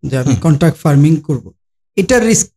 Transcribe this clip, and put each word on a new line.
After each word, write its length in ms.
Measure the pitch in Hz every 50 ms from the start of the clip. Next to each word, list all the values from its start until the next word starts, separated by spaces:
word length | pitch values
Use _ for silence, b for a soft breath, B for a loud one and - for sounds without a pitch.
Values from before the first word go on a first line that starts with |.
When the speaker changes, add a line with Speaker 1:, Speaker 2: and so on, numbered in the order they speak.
| -
Speaker 1:
যে 140 | 135 131 131
আমি 140 | 127 139 131
Speaker 2:
হুম। 80 | 92
Speaker 1:
কন্ট্রাক্ট 380 | 87 165 151 139 165 170 160 -
ফার্মিং 380 | - 165 147 143 143 151 160
করব, 360 | 151 156 - 151 127 - - - _ _ _ _ _ _ _ _
এটার 300 | - 196 - 254 247 226
রিস্ক 200 | 226 220 - - - _